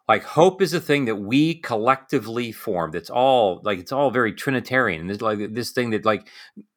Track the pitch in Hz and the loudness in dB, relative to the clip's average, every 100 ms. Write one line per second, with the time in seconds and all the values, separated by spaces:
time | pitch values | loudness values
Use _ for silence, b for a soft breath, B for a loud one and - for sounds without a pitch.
0 | b 107 - - 180 190 190 165 - 147 | b 0 2 4 4 4 0 -2 0 0
1 | 127 104 101 131 156 165 - 113 113 131 | 0 -4 0 2 2 0 -4 -2 2 0
2 | - 143 107 113 120 110 - 90 82 82 | 0 -4 -2 -6 -6 -8 -6 -4 -4 -6
3 | 82 123 131 131 104 85 104 98 90 135 | -6 0 4 4 4 0 -4 -4 -4 0
4 | 143 120 113 - - 131 107 127 120 82 | 0 2 0 -2 -4 -4 -2 0 0 -2
5 | 85 101 113 107 104 110 113 - 120 107 | -6 -4 -2 -2 -4 -6 -6 -2 -2 0
6 | 107 104 - B B B - | 0 0 -4 B B B -20